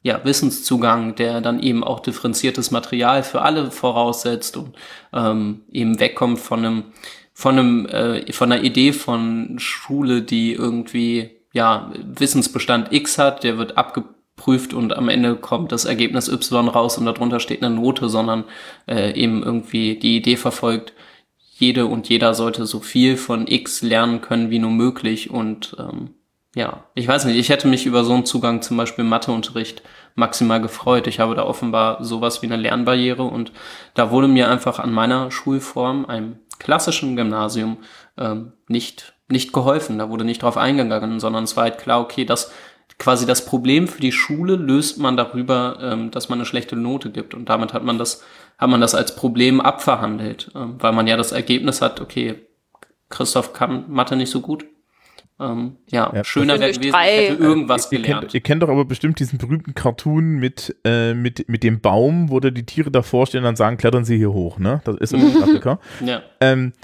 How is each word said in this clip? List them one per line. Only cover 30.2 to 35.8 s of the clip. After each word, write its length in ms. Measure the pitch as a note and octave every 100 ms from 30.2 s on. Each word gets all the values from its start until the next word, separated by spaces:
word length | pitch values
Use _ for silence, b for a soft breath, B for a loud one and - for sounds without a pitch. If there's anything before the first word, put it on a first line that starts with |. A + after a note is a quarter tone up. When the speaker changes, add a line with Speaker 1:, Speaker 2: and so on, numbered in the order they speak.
| A#2 - A#2 A2+
Speaker 1:
gefreut. 460 | A2 - - B2 A2+
Ich 100 | A2
habe 160 | A2+
da 80 | A2+
offenbar 600 | G#2+ B2 A#2+ A2+ A2 A2
sowas 380 | A#2 A2+ A#2+ -
wie 40 | A2+
eine 80 |
Lernbarriere 720 | A2+ A2 A#2+ B2 B2+ B2 B2
und 260 | B2+ A#2 A2+ B B B B
da 180 | - A2+
wurde 160 | B2+ C#3
mir 200 | C3 A#2
einfach 300 | B2 B2+ -
an 140 | B2
meiner 400 | A2+ A2+ B2+ C3
Schulform, 760 | - C#3 C3+ C3+ -